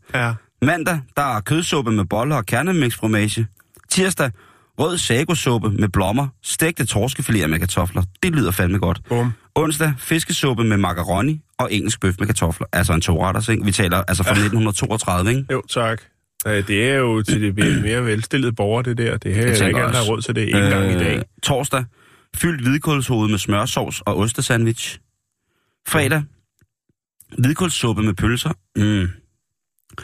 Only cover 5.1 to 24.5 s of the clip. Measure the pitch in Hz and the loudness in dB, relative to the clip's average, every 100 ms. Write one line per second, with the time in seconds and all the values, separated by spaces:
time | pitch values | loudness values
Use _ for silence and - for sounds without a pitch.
5.1 | 120 160 165 135 117 104 98 104 95 92 | 0 2 0 2 0 0 0 2 2 2
6.1 | 120 139 - - - 160 - 139 - - | 0 -2 -6 -8 0 0 0 -2 0 0
7.1 | - 135 107 78 80 90 - 87 - 90 | -2 0 0 2 0 0 0 0 0 -4
8.1 | - 185 156 92 98 87 98 87 87 - | -2 0 2 0 2 2 2 0 -2 -2
9.1 | 120 120 110 _ 135 151 151 156 127 - | 0 0 -4 _ -2 0 0 0 -2 -2
10.1 | 160 - 175 143 117 113 101 92 92 85 | -2 0 0 0 2 2 2 2 -2 -2
11.1 | 92 135 156 _ - 123 104 104 - 95 | 0 0 -2 _ -6 -2 0 -2 0 -2
12.1 | 92 101 - 85 - - 87 90 80 87 | 0 0 0 0 -2 -2 0 2 2 2
13.1 | 80 92 101 110 110 101 90 92 90 92 | 2 2 0 0 0 0 0 2 0 0
14.1 | 90 90 104 104 113 107 98 - 110 - | 0 2 2 2 2 0 0 -2 -2 -2
15.1 | 90 98 131 135 131 - 127 113 113 - | 0 2 0 -2 -4 -2 -2 -2 -4 -10
16.1 | _ _ - 110 104 98 101 127 139 123 | _ _ -8 -2 -2 0 0 2 2 2
17.1 | 110 101 - 104 98 - 117 104 120 120 | 0 0 0 0 0 2 2 0 0 0
18.1 | 107 - 135 123 110 101 117 127 117 113 | -2 -2 -2 -2 0 0 0 -2 -2 -2
19.1 | 101 101 92 120 113 95 - - 123 107 | -2 -2 0 2 2 2 0 0 0 0
20.1 | 110 117 117 104 101 101 98 95 90 82 | -2 -2 -2 0 2 2 2 2 2 0
21.1 | - - - - 131 143 131 123 _ - | -2 -6 -6 -2 0 0 -4 -4 _ -20
22.1 | _ _ - 170 151 123 147 160 143 127 | _ _ -4 -2 0 0 0 0 0 0
23.1 | 117 107 104 - 101 123 139 - - - | 0 2 0 0 0 0 -2 -4 -4 -2
24.1 | 85 113 - - | 0 0 -2 0